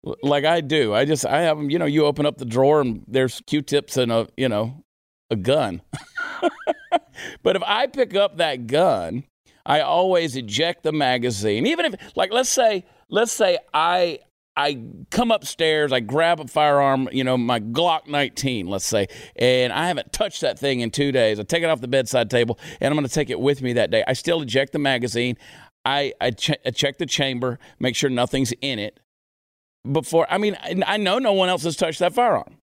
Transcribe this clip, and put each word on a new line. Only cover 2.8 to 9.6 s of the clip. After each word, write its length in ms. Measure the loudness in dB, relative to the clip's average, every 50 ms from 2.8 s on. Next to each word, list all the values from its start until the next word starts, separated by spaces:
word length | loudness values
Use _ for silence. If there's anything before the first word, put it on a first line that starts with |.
and 220 | 2 0 -2 -6 -10 -2
there's 340 | 0 2 2 2 -2 -6 _ -2
Q-tips 500 | -2 -2 -2 0 -2 -2 -2 0 -2 -2
and 140 | 0 2
a, 160 | 2 0 0 -2 _
you 140 | -2 0 0
know, 340 | 0 0 -2 -2 -6 -12 -20 _ _ _ _ _ _ _ _ _
a 60 | -4
gun. 460 | -2 0 0 2 2 0 -2 -4 -8 -12 _
<laughs> 40 | -14 -14 -14 -12 _ -8 -8 -8 -6 -2 -2 -2 -2 -2 -6 -6 -6 -6 -4 -2 -2 -2 _ _ _ -16 -16 -16 -16 -4 _
But 120 | 0 0
if 80 | 0 0
I 240 | -2 0 0 0 -2
pick 280 | 0 -2 -2 0 2
up 220 | 0 0 0 0 -2
that 300 | -2 -2 -2 -4 -6 -2
gun, 560 | 2 4 4 4 2 2 -2 -4 -6 -8 -10 _ _ _ _ _ _ _